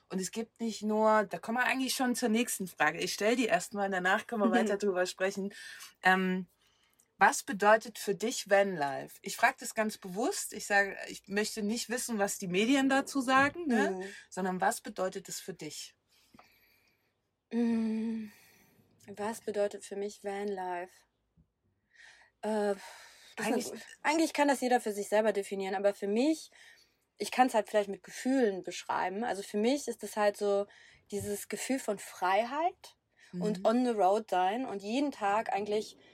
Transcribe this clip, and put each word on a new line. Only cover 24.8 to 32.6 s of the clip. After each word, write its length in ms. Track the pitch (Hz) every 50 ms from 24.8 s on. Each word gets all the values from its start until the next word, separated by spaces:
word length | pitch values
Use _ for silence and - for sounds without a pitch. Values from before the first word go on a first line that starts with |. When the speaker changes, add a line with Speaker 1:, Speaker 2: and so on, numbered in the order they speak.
Speaker 2:
für 120 | - 220
sich 160 | 202 202 196 -
selber 240 | 208 214 220 214
definieren, 420 | 196 202 196 - 202 196 190 190 196
aber 200 | 190 196 202 202
für 140 | - 208 196
mich, 420 | 208 226 262 311 320 - - - - - - - - _ _ _ _ _ _ _ _ -
ich 120 | 208 -
kann's 240 | - - 254 254 -
halt 140 | 214 202 -
vielleicht 200 | - 208 202 202
mit 120 | 196 -
Gefühlen 600 | - - - - - 254 269 269 247 208 190 180 175
beschreiben. 600 | 175 - - - - - 147 170 180 190 208 233
Also 180 | - 185 190
für 140 | 202 - - 208
mich 300 | 214 240 285 285 - 240
ist 140 | 233 - 214
es 120 | 202 -
halt 200 | 214 208 208 202
so 300 | - 208 202 202 202 202 - - - - - - _ _ -
dieses 380 | 208 202 196 208 202 202 - -
Gefühl 300 | 214 202 - - 262 269
von 200 | - 226 202 196
Freiheit 960 | - - - - 185 180 196 208 233 240 277 302